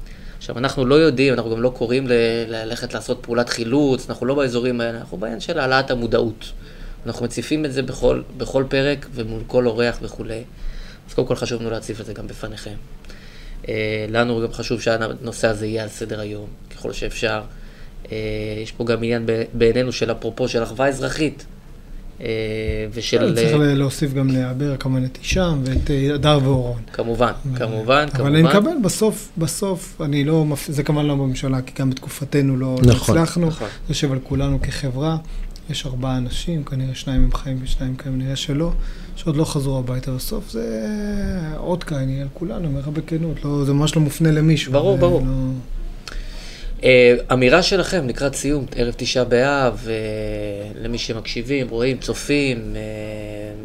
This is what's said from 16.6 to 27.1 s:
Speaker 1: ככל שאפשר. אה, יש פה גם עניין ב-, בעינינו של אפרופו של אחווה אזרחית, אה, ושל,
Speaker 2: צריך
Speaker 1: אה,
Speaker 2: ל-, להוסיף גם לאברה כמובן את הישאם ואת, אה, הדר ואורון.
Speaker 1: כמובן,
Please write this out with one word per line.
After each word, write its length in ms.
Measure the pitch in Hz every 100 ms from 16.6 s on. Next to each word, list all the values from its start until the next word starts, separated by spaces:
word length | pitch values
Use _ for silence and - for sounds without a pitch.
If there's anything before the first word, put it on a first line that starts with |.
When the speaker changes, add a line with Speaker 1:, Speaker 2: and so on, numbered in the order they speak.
| - -
Speaker 1:
ככל 180 | 120
שאפשר. 480 | - 107 - 110 107 - - - - - - -
אה, 60 | 110 107 107 107 107
יש 80 | 110
פה 120 | -
גם 140 | 117 113
עניין 280 | 117 117 113
ב-, 180 | 113 117
בעינינו 380 | 120 117 123 127
של 200 | - 113
אפרופו 360 | 110 113 113 123
של 160 | 120
אחווה 240 | 110 110 139
אזרחית, 580 | 127 135 - 156 - - - - - - - - -
אה, 60 | 120 110 110 110 110 107 107
ושל, 420 | 113 - 117 110 117
Speaker 2:
צריך 160 | 151
Speaker 1:
אה, 40 | 151
Speaker 2:
ל-, 200 | 147 139
להוסיף 360 | 139 - 143
גם 160 | 135 135
לאברה 480 | 131 127 127 143 131
כמובן 280 | 131 131 127
את 120 | -
הישאם 420 | - 190 175 147
ואת, 280 | 131 131 143
אה, 220 | 139 139 143
הדר 240 | 151 147
ואורון. 380 | 131 131 123 117 110
Speaker 1:
כמובן, 380 | - 117